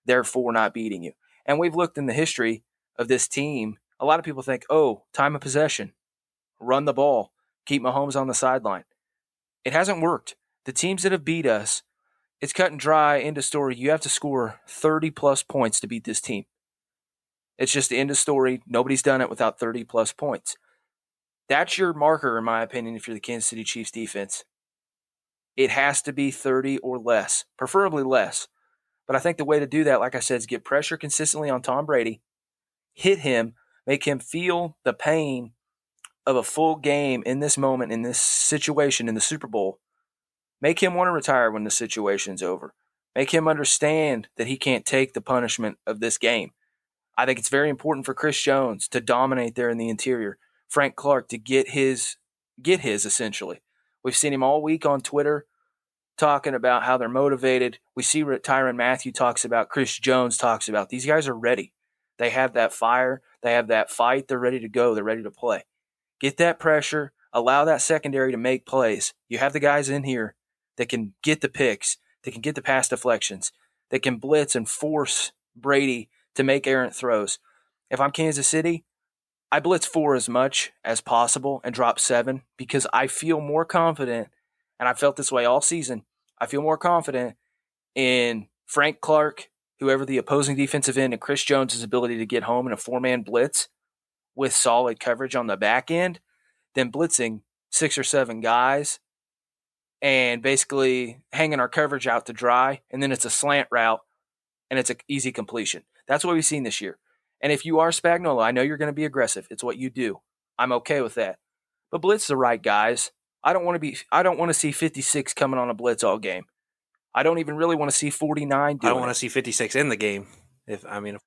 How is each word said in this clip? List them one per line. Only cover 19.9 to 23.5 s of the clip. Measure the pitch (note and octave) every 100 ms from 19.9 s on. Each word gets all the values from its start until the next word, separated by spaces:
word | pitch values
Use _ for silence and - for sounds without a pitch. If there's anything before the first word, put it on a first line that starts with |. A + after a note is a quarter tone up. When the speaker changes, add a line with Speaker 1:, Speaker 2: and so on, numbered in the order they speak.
| A#2 A2
Speaker 1:
points. | - D3 G#2+ - - _ _ _ _ _ _ _ _ -
That's | C#3 F3 -
your | F#3
marker, | D3+ D3 D#3 C3+ A2+
in | A2+
my | A2+
opinion, | A#2 B2+ A#2 A2+
if | A#2
you're |
the | G#2+
Kansas | - A#2
City | -